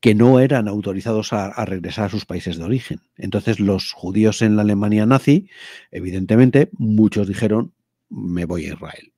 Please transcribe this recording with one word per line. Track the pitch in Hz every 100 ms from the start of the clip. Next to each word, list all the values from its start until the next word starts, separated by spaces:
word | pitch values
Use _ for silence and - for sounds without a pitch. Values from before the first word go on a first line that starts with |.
que | 120
no | 104 120 127
eran | 131 135 107
autorizados | 104 101 95 104 110 104
a, | 107 98
a | 98 104
regresar | 95 87 - 101
a |
sus | 101
países | - 90 92 82
de |
origen. | 82 127 - - _ _
Entonces, | 98 101 101 104
los | 101 95 -
judíos | - - 101 107 101
en | 110 104
la |
Alemania | 104 104 104 107
nazi, | 107 135 - 147 190 - - - _
evidentemente, | 92 90 92 92 110 127 110 156
muchos | - 113 107 107 107 98
dijeron, | 98 110 107 120 _ _ _ _
"Me | - 90 87 87
voy | 87
a | 78
Israel | 82 80 - -